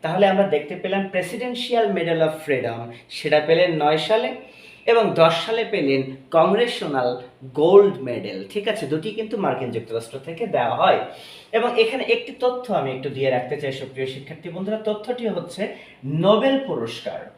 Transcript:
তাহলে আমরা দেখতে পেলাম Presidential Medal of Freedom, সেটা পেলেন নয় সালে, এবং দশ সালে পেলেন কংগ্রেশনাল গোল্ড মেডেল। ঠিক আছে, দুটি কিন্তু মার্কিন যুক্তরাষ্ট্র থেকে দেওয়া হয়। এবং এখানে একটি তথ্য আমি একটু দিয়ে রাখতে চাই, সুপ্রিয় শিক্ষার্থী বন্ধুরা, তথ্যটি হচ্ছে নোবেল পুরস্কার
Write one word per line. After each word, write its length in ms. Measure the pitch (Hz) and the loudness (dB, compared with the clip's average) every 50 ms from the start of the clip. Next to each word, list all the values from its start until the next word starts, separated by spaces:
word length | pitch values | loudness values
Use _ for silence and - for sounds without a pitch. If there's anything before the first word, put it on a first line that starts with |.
তাহলে 240 | - 160 170 190 202 | -2 -2 2 4 4
আমরা 200 | 190 190 190 196 - | 4 6 4 2 2
দেখতে 280 | 151 147 - - 185 | 2 0 -2 -4 -10
পেলাম 340 | 175 - 185 190 196 196 190 | -8 -4 -2 -2 -2 -2 -2
Presidential 720 | 185 185 175 - 240 240 247 247 240 - - - 240 233 220 202 190 175 | -4 -4 -4 -4 -6 -6 -6 -6 -6 -8 -4 0 2 2 2 2 0 0
Medal 220 | 165 165 165 160 160 156 | 0 0 2 2 2 0
of 60 | - - - | 0 -6 -2
Freedom, 360 | 147 139 123 117 117 117 117 117 117 - - - _ | -2 -2 0 0 -4 -6 -6 -10 -12 -14 -18 -18 _
সেটা 320 | - - - 151 147 151 | -14 -6 0 4 4 4
পেলেন 300 | 151 160 165 170 180 175 165 156 | 6 4 4 4 4 2 2 2
নয় 160 | 147 151 156 160 | 2 2 2 2
সালে, 360 | - - 214 226 247 - - - - - - - - - - - _ | 2 2 2 2 2 -2 -6 -8 -14 -20 -20 -20 -20 -20 -20 -6 _
এবং 280 | - 233 233 214 185 - | 4 4 4 4 4 6
দশ 200 | 175 160 165 165 - - | 6 6 6 6 2 -2
সালে 180 | 220 226 233 220 | -2 -2 -2 -2
পেলেন 380 | - 214 185 151 139 135 135 131 135 - - - - | -2 -2 -2 0 2 0 0 -2 -4 -8 -14 -14 0
কংগ্রেশনাল 920 | - 165 160 180 196 220 240 - - - 196 160 143 135 123 123 123 - - - - _ 131 131 - | 4 4 4 6 4 2 2 0 -2 -6 -6 -4 -2 0 0 0 -2 -4 -10 -16 -20 _ -20 -8 -2
গোল্ড 400 | 147 151 170 190 202 202 196 - 135 | 2 4 8 8 8 8 8 2 -2
মেডেল। 420 | 131 123 120 104 95 104 95 95 98 - | -6 -6 -6 -6 -6 -8 -10 -10 -12 -8
ঠিক 200 | - 208 196 240 | -8 -4 -2 -2
আছে, 180 | 208 - 156 | -4 -4 -2
দুটি 240 | 131 151 156 160 220 | -4 -4 -4 -4 -6
কিন্তু 260 | 202 220 220 214 240 | -8 -8 -8 -6 -4
মার্কিন 340 | 214 180 143 131 123 131 120 | -2 -2 -2 -2 -2 -4 -6
যুক্তরাষ্ট্র 480 | 113 113 - - 113 117 113 - - 135 | -6 -8 -8 -6 -8 -8 -8 -8 -14 -14
থেকে 280 | - 160 165 - 233 | -12 -12 -8 -8 -8
দেওয়া 300 | 202 151 135 120 113 117 | -4 -2 -2 0 0 0
হয়। 240 | - 170 185 156 - - - - - - - - - - - | 2 4 4 4 2 0 -8 -12 -16 -18 -20 -20 -20 -16 -2
এবং 280 | - 226 233 240 240 233 | -2 0 0 0 2 2
এখানে 240 | 226 226 269 262 220 | 2 2 2 -4 0
একটি 280 | - 233 233 - 285 - - | 0 0 -2 -2 -10 -8 -2
তথ্য 320 | 247 247 254 247 - - | -2 -2 -2 -2 -6 -2
আমি 180 | 202 160 135 135 | -2 -2 -2 -2
একটু 160 | 127 131 - 143 | -6 -6 -8 -8
দিয়ে 200 | 120 131 135 135 | -4 -2 0 0
রাখতে 260 | 127 127 127 - 147 135 | 0 0 -2 -4 -6 -6
চাই, 120 | 143 135 | -6 -6
সুপ্রিয় 340 | 131 - 135 - - 131 131 | -6 -8 -10 -12 -8 -8 -6
শিক্ষার্থী 420 | 131 135 135 - - 160 165 - 175 | -6 -8 -12 -14 -16 -16 -14 -14 -12
বন্ধুরা, 280 | 165 185 190 202 214 | -10 -8 -6 -6 -6
তথ্যটি 520 | 214 214 214 208 208 - 247 247 247 233 214 | -4 -2 -4 -4 -4 -4 -8 -6 -4 -4 -4
হচ্ছে 340 | 180 175 - - - - 202 254 - - - - - _ 131 | -4 -4 -8 -10 -8 -8 -8 -8 -8 -12 -18 -20 -20 _ -8
নোবেল 520 | 135 147 160 175 196 214 214 247 269 269 269 269 | -4 -2 2 4 4 4 6 4 2 2 0 -2
পুরস্কার 540 | - 160 123 113 113 - - - - - - - - - | -4 -6 -4 -6 -8 -8 -10 -10 -10 -10 -10 -14 -16 -20